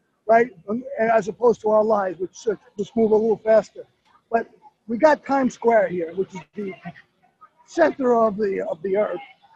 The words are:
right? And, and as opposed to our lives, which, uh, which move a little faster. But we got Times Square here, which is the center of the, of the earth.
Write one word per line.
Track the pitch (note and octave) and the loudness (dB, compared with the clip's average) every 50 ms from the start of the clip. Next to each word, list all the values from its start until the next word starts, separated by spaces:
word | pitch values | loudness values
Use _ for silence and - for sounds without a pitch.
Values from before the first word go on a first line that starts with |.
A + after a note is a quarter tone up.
| _ _ _ _ _ | _ _ _ _ _
right? | G#3+ A3+ A#3 A#3+ B3 F#3+ E3 _ G3 | 2 4 4 4 0 -4 -14 _ -8
And, | A3 B3 B3+ - - - | -8 -8 -8 -10 -4 -2
and | A3 A3+ | 0 2
as | A3+ A3+ E3+ G#3+ | 2 0 0 -2
opposed | G3 - A#3 A#3+ G3+ - | -4 0 2 2 2 2
to | - G#3+ | 0 2
our | G#3+ G#3+ G#3+ | 2 2 2
lives, | A3 G#3+ G3+ F#3+ F#3+ E3 E3+ | 2 0 0 -2 -4 -6 -8
which, | F#3+ E3+ - - - A#3 | -10 -10 -10 -8 -6 -6
uh, | F#3+ - _ _ _ | -6 -6 _ _ _
which | G#3 G3 - _ | -10 -10 -6 _
move | A3+ A3+ G#3 | 0 2 2
a | G#3+ | 2
little | G#3+ A3 A3+ G3+ - - | 2 2 0 -2 -2 0
faster. | A3 A3 G#3+ G3 - _ - - - _ _ _ _ _ _ _ _ | 2 2 2 2 0 _ -20 -20 -20 _ _ _ _ _ _ _ _
But | A3+ A#3 A3+ - _ _ _ - _ _ _ G#3+ | -4 -4 -4 -6 _ _ _ -20 _ _ _ -8
we | A#3 | -2
got | G#3+ D#4 D4+ D4 - - | 2 4 4 4 2 0
Times | - C4+ C#4 C4 A#3+ - | -2 -2 0 0 -2 -4
Square | - A3+ A#3 A#3 G#3+ F#3+ E3 | -2 0 2 2 2 2 0
here, | F3+ F3+ E3 D#3+ E3+ | -2 -6 -6 -6 -6
which | F#3+ F#3+ - G3 | -6 -8 -6 -8
is | F3 - _ _ | -14 -16 _ _
the | G#3 G3+ F#3+ F3+ - - F3 - - _ _ _ _ _ _ _ _ - _ _ _ _ | -10 -10 -10 -12 -12 -16 -18 -18 -18 _ _ _ _ _ _ _ _ -20 _ _ _ _
center | _ - E4+ D#4+ C#4 C4 - C4 B3 A#3+ | _ 0 0 0 0 0 -2 -2 0 2
of | A#3 A3+ A3 G3 | 2 2 0 0
the, | G#3 A3 G3 F#3+ F#3 F#3+ - | -2 -4 -4 -4 -4 -6 -6
of | F#3+ D#3+ | -8 -8
the | D#3+ G3 F#3+ | -6 -4 -2
earth. | G#3 G#3 F3+ F3+ F3 - - _ _ _ _ _ | -2 -2 -2 -4 -10 -12 -16 _ _ _ _ _